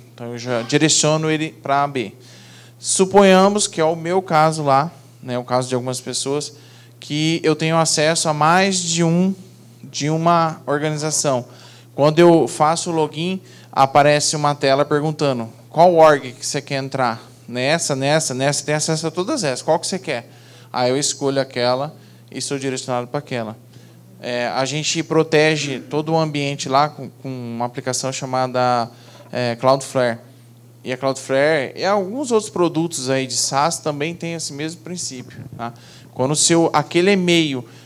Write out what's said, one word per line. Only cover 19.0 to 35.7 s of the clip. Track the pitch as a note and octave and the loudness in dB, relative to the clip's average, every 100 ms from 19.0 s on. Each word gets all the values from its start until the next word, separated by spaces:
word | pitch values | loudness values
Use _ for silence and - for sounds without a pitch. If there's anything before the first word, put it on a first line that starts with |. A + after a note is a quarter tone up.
| D#3+ | -4
a | |
todas | E3 F#3+ D4+ | -6 -4 -4
essas. | D3+ B2 | -4 -4
Qual | - E3 | -2 -2
que | - | -2
você | F#3 | -8
quer? | - A#2+ - - - - - | -6 -8 -8 -20 -20 -20 -8
Aí | A#2+ B2 | -2 0
eu | C3 | 0
escolho | C#3+ - C#3 C3+ | -2 -4 -2 -2
aquela | B2+ B2 B2 B2+ D3+ - - - - | -2 -2 -2 -2 -4 -12 -20 -20 -16
e | C3 | -10
sou | - C#3 | -8 -6
direcionado | C3+ B2+ - B2 A#2+ | -6 -6 -6 -6 -4
pra | D3 | -8
aquela. | - B2 A2 A2+ - - - - - - | -6 -8 -8 -12 -20 -20 -20 -20 -20 -14
É, | - B2 A#2+ | -8 -4 -4
a | G#2 | -2
gente | C3+ D3+ D3 E3 | -2 -4 -4 -4
protege | C#3+ D#3+ D#3+ D#3 D#3 D#3 C#3+ B2+ | 0 0 2 4 4 2 -4 -8
todo | - D3+ D3+ | -6 -6 -2
o | D#3+ | -2
ambiente | D#3 D3 C#3+ C#3 C#3 | -2 -2 -4 -6 0
lá | C3+ D3+ | 0 0
com, | - B2+ - | -4 -16 -12
com | C#3 | -12
uma | B2+ A#2+ A#2 | -10 -8 -6
aplicação | A#2+ C3 C3 B2 C3 | -6 -6 -6 -4 -4
chamada, | C3 C3 C3 B2+ B2+ B2 B2 A#2+ - - - - | -6 -4 -2 -2 0 2 0 -2 -8 -20 -20 -10
é, | A#2+ B2 | -6 -4
Cloudflare, | A#2 C3 C3+ - C3+ B2 A#2 - - - - - - - | 0 2 2 0 -2 -2 -2 -10 -20 -20 -20 -20 -14 -10
e | |
a | B2+ | -4
Cloudflare, | C3+ C3 - C3+ D3 D#3 B2 | -4 -4 -2 0 2 0 -2
e | - | -4
alguns | F3 G#3 F#3 B3+ C4 | -2 -2 -2 -6 -2
outros | A3+ F#3 | -2 -2
produtos | F#3 E3+ D3 E3 C3 C3 | -2 0 0 -4 -4 -2
aí | C3+ C3 | -2 -2
de | |
SaaS | A#2+ - C#3 D#3+ E3 | -4 -2 0 0 -2
também | D#3 C#3+ D#3+ | -6 -6 -6
têm | E3+ E3+ | -6 -8
esse | E3 - | -8 -10
mesmo | C#3 D#3 F3 | -8 -10 -10
princípio, | D#3+ F3+ - B2+ A#2+ - - - | -14 -10 -10 -12 -16 -16 -16 -12
tá? | A#2 | -12